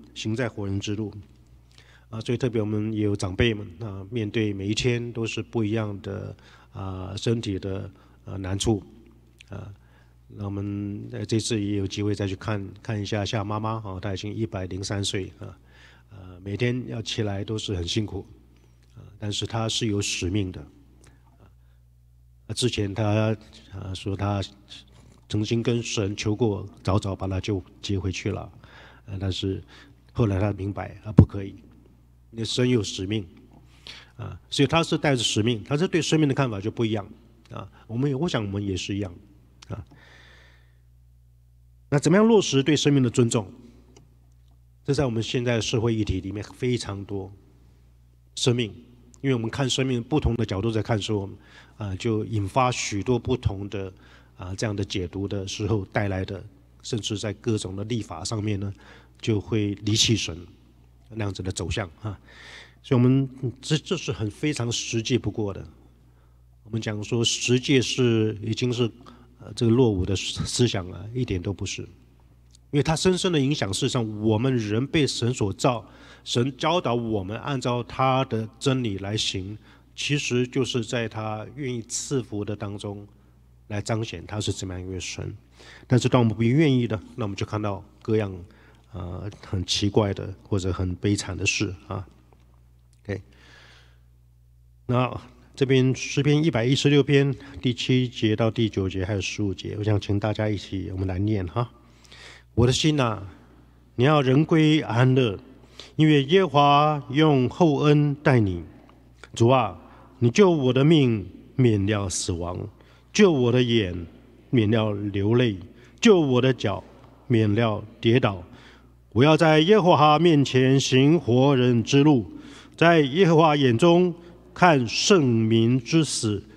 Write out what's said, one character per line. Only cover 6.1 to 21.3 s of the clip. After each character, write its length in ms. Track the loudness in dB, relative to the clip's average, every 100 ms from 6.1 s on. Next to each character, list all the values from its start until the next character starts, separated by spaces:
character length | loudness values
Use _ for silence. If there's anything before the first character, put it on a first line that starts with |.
| -10 -12 -16 -20 -20 _
啊， 400 | -12 -10 -10 -10 -6
身 240 | -2 -2
体 180 | -4 -6
的 320 | -6 -8 -10 -16 _ _ -14
啊， 100 | -10
难 240 | -6 -2
处 240 | 0 -2 -4 -20 -20 _ _ _ -18
啊。 240 | -16 -16 -20 _ _ _ _ -20
那 140 | -12 -8
我 40 |
们 600 | -6 -6 -6 -6 -8 -12
在 160 | -12 -2
这 140 | -2
次 200 | 0 -2
也 180 | -2 -2
有 100 | -4
机 160 | -4
会 100 | -4
再 140 | -2 -4
去 80 | -6
看， 320 | -6 -6 -8 -12
看 180 | -8 -6
一 20 |
下 220 | -4 -4 -4
夏 180 | -4
妈 160 | -4 -6
妈 220 | -6 -6
啊， 160 | -8 -10
她 140 | -8
已 40 | -8
经 140 | -8
一 140 | -8 -6
百 220 | -6 -8
零 160 | -8
三 200 | -6 -4
岁 300 | -4 -6 -8 -12
啊， 180 | -18 -18 _ -20 -20 -20 _
呃， 280 | -20 -20 -16
每 120 | -10 -2
天 280 | -2 -2 -6
要 140 | -10
起 220 | -8 -4
来 200 | -4 -4
都 140 | -6 -6
是 180 | -4 -4
很 120 | -4
辛 180 | -4 -4
苦 180 | -8 -14 -20 _ _ _ _ _ -20
啊， 60 | -20 -12
但 160 | -8
是 140 | -6 -6
她 200 | -4 -4
是 200 | -2 -2
有 120 | -2
使 300 | -2 -4 -2
命 220 | -2 -4
的 100 | -8 -16 -20 _ _ -20 _ _